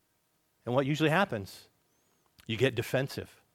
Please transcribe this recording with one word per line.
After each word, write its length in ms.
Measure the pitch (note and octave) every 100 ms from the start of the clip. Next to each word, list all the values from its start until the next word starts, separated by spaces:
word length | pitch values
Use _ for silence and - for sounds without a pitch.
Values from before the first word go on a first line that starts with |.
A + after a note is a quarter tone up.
| _ _ _ _ _ _ -
And 80 |
what 100 | B2
usually 260 | C3+ D3 D#3
happens? 580 | D#3+ G3 A2 G2 - - _ _ _ _ _ _ _ -
You 120 | A2
get 160 | B2+
defensive. 640 | A#2 A2 C3 C3 - F#2+ - _